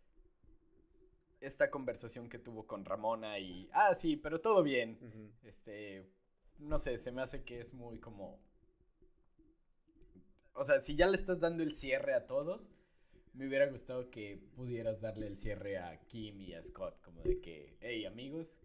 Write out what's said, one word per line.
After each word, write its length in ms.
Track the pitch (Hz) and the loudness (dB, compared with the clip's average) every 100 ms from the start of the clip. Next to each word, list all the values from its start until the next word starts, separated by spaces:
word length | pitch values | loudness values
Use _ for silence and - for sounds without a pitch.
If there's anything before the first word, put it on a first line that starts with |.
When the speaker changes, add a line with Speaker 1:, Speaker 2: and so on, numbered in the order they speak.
| _ - - _ - - _ _ _ _ - _ _ _ | _ -20 -20 _ -20 -20 _ _ _ _ -20 _ _ _
Speaker 1:
esta 320 | 135 - 139 | -2 4 4
conversación 580 | 139 127 113 117 120 - | 4 -4 -4 -2 -2 -4
que 80 | 120 | -12
tuvo 300 | - 110 107 | -10 -12 -8
con 180 | 101 98 | -8 -4
Ramona 540 | 101 110 113 110 101 | -2 0 -2 -2 -6
y, 280 | 95 90 95 | -6 -10 -2
"Ah, 220 | 160 208 175 | 4 6 6
sí, 200 | 165 147 | 4 0
pero 240 | 151 160 | -2 0
todo 200 | 226 202 | 6 6
bien". 360 | 151 127 113 110 | 8 4 2 -2
Speaker 2:
Ujú. 300 | 120 110 107 110 113 | -14 -16 -18 -20 -20
Speaker 1:
Este, 600 | - - 104 104 95 95 _ _ _ _ - | -18 -12 -10 -8 -10 -14 _ _ _ _ -16
no 180 | 151 147 | 0 4
sé, 200 | 147 117 | 4 2
se 120 | 127 | -2
me 100 | 127 | -2
hace 200 | 131 135 | -4 -4
que 160 | - 120 | -8 -10
es 140 | 120 | -12
muy 260 | 131 120 110 | -12 -12 -12
como, 400 | 120 104 87 65 - _ - _ _ _ - _ _ _ - _ _ _ _ - - - - - _ | -14 -14 -14 -14 -20 _ -20 _ _ _ -20 _ _ _ -20 _ _ _ _ -20 -20 -20 -20 -20 _
o 100 | 127 | -4
sea, 160 | 143 135 | 6 6
si 140 | 139 147 | 6 6
ya 120 | 180 | 6
le 80 | 185 | 6
estás 220 | 190 180 | 4 2
dando 240 | 165 165 | 2 2
el 100 | 151 | 2
cierre 400 | 147 139 135 139 | 2 4 2 4
a 140 | 127 - | 2 2
todos, 420 | 135 156 214 - - _ _ _ - - | 0 0 -4 -10 -20 _ _ _ -20 -18
me 140 | 127 135 | -8 0
hubiera 200 | 135 143 | 4 4
gustado 440 | 127 - 127 123 | 4 -6 -6 -6
que 260 | 117 104 98 - - | -8 -8 -10 -14 -10
pudieras 460 | 123 120 113 107 | -6 -2 -2 -2
darle 260 | 110 107 104 | -4 -4 -6
el 100 | 98 | -4
cierre 400 | 107 95 101 95 | -4 -4 -4 -4
a 260 | 87 82 - | -6 -10 -12
Kim 340 | 113 107 98 | -10 -10 -10
y 120 | 92 | -12
a 80 | 82 | -10
Scott, 400 | 90 95 90 - | -10 -8 -8 -8
como 220 | - 82 | -16 -2
de 160 | 87 - | 0 0
que, 380 | 85 78 71 - | -2 -14 -16 -12
"Hey, 260 | 117 117 95 | -6 -4 -6
amigos", 540 | 110 135 160 165 - | -8 -8 -8 -10 -14